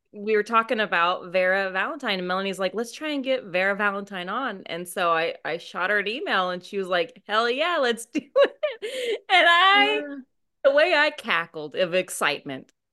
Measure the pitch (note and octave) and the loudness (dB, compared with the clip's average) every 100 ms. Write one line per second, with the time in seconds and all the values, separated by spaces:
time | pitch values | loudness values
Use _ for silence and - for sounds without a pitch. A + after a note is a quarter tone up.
0 | _ G#3+ G3+ G#3+ G#3 A#3 A3+ A#3+ G3+ F3+ | _ -10 0 0 2 2 2 0 0 2
1 | E3+ F#3 F3+ F#3 F#3 F#3+ F#3+ F#3 G#3+ D#4 | 2 0 -2 0 2 2 0 -2 -4 -4
2 | B3+ F#3+ F3+ F#3 G3 F#3 F#3+ F#3+ A#3 - | -4 -2 -2 -2 -2 -2 -4 -4 -8 -8
3 | D#4 C#4+ B3+ C4 G3+ E3+ F#3+ G3 G#3 G3 | -6 -4 -2 -4 -2 0 0 0 -2 -2
4 | G3+ G3 F3 A3 C4 G3 - E3+ F3+ - | -8 -10 -8 -6 -6 -8 -10 -10 -8 -2
5 | F3 E3 E3 - C#3+ E3 - F#3 F3+ G#3 | 0 2 0 -4 -6 -8 -8 -4 0 0
6 | G3 A#3+ G3+ G#3 F#3 F3+ F3+ G3+ F#3 F3+ | -2 -6 -2 0 0 -4 -8 -8 -2 0
7 | E3 - - G#3+ A#3 B3+ E4 E4+ B3+ A#3 | -2 -6 -4 0 0 0 0 0 0 -2
8 | - D#4 - B4+ C#5 - D5+ A#4 G#4+ C5 | -4 -8 -2 4 4 2 -6 -6 -10 -6
9 | A#4+ A4+ - F#4 E4+ E4+ F#4+ G4+ G#4 G#4+ | -4 -4 2 4 6 6 6 6 4 0
10 | D4 C#4 B3+ _ _ _ C#4 C#4+ E4 D#4 | -4 -12 -16 _ _ _ 4 4 4 4
11 | D4+ D4+ A3 F3 E3 D#3+ D3+ - F3+ F3+ | 2 0 -2 -2 -2 -8 -8 -2 0 0
12 | F3+ - D#3 D3 - C3+ - _ _ | -2 -2 -2 -2 -6 -12 -12 _ _